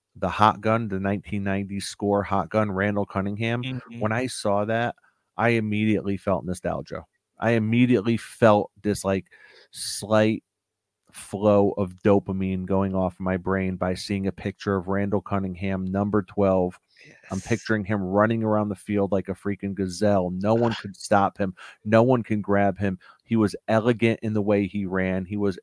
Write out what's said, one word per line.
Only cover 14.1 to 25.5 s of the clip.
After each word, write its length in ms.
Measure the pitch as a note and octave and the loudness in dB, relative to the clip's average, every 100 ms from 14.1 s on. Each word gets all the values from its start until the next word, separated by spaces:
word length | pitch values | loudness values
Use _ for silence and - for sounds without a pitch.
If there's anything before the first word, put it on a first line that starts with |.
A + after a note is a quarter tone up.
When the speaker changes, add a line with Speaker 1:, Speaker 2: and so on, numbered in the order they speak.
| G2+ F#2+ | -4 -4
Speaker 1:
a 60 | |
picture 440 | - G2+ - G#2 G2 | -6 -8 -6 -2 -2
of 120 | F2 | -2
Randall 320 | G2 G2+ G2+ | -2 -2 -4
Cunningham, 640 | - G2 F#2+ F2+ F#2+ F#2+ | -2 -4 -4 -6 -4 -4
number 380 | F#2 G2 G#2 G#2 | -2 -2 0 0
twelve. 560 | F#2+ - G2 F#2+ F2+ - _ _ - - - | -2 0 2 2 0 -4 _ _ -20 -20 -10
I'm 80 | F#2+ | -8
Speaker 2:
Yes. 80 | - | -4
Speaker 1:
picturing 380 | A#2 - A2 | -4 -2 -2
him 160 | G2 G#2 | -2 -4
running 420 | F#2 G2+ A2 A2+ | 0 4 4 2
around 240 | A2 G#2+ G#2 | 0 0 0
the 40 | F#2+ | -6
field 360 | - G#2 G2 | -4 -2 0
like 160 | G2 F#2+ | -2 -4
a 60 | |
freaking 400 | F#2 G2+ G2 G2 | -6 -6 -6 -6
gazelle. 560 | F#2+ F#2+ F2 G#2 G2 F2+ | -4 -6 0 2 2 0
No 240 | F#2 G2+ | -2 0
one 180 | A2+ A#2 | 2 2
Speaker 2:
Ah. 60 | A2 | -2
Speaker 1:
could 160 | G#2 - | -10 -12
stop 400 | - G2+ G2 - | 0 2 2 0
him. 160 | G2 - - - | -6 -6 -18 -12
No 180 | G#2+ A2+ | 2 4
one 200 | B2 B2+ | 6 2
can 180 | G#2+ G#2+ | 0 -4
grab 380 | G2 G2+ G2+ F#2+ | 0 2 2 0
him. 200 | G2+ F#2 - _ | -2 -4 -10 _
He 120 | - A2+ | -2 2
was 180 | G#2 - - | 2 0 0
elegant 520 | A2 A2+ A2+ A#2 A2+ | 2 2 2 0 0
in 100 | A2+ | -2
the 80 | G#2+ | -2
way 260 | G2+ G#2 G2 | 2 2 0
he 200 | G#2 F#2+ | -4 -4
ran. 380 | F#2+ F#2 F#2 F2+ | -2 -2 -2 -4
He 100 | G2+ | -2
was 220 | G2+ | -2